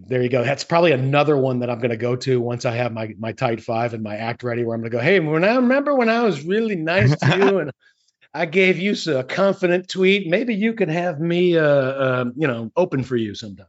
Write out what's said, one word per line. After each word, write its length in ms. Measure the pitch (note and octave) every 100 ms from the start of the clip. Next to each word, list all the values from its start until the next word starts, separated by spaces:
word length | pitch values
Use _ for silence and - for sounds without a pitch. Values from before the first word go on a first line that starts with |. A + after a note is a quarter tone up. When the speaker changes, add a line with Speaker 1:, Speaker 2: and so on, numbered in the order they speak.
| F#2
Speaker 1:
there 160 | B2+
you 60 | B2
go. 160 | B2
That's 180 | A#2+ C#3
probably 300 | - E3+ E3+
another 440 | C3 C3 C#3+ D3 D3
one 220 | C3 B2
that 120 | B2
I'm 100 | B2
gonna 160 | A#2+ A2+
go 180 | A#2+
to 260 | B2 C#3 B2+
once 240 | A#2+ A#2+
I 120 | B2 A#2
have 160 | A#2+
my, 240 | A2+ A2 G2
my 140 | A2
tight 280 | A2 C3+ -
five 300 | - A2+ A#2
and 80 | A2
my 100 | A2 G#2+
act 280 | A2+ A#2
ready, 180 | B2 A#2
where 140 | A#2 A2+
I'm 40 |
gonna 100 | A#2
go, 100 | A#2+
"Hey, 180 | B2+ G3
when 240 | D#3 D#3
I 140 | F#3 B3+
remember 360 | B3 C4+ D4 C#4
when 120 | A#3
I 140 | A3+
was 220 | A#3+ D3+
really 320 | D#3 G#3 A3+ F#3+
nice 420 | D#3+ F3+ B2+ D3+
to 180 | C3 F#3
you 220 | G4 G3
Speaker 2:
<laughs> 0 |
Speaker 1:
and 140 | D3+ - _ _ _ _ _ D3
I 100 | E3+
gave 320 | E3+ F#3 F3
you 120 | G3
s-, 160 | A3+ E3+
a 160 | C3+
confident 680 | B2+ - G3 F#3 F3 F3 F#3
tweet, 380 | F#3 F#3+ G3+ E3
maybe 300 | F3+ B3 G#3+
you 160 | A3+
could 160 | A3+ F3+
have 320 | E3 F3 D3+
me, 360 | E3 F3 F3+ E3
uh, 60 |
uh, 640 | D3+ C#3+ C3 C3+ C3 B2+ B2 B2
you 120 | D#3
know, 240 | A#2 A2+ -
open 280 | F3+ C#3
for 100 | B2
you 180 | B2 A2 G2
sometime." 320 | A2 F#2+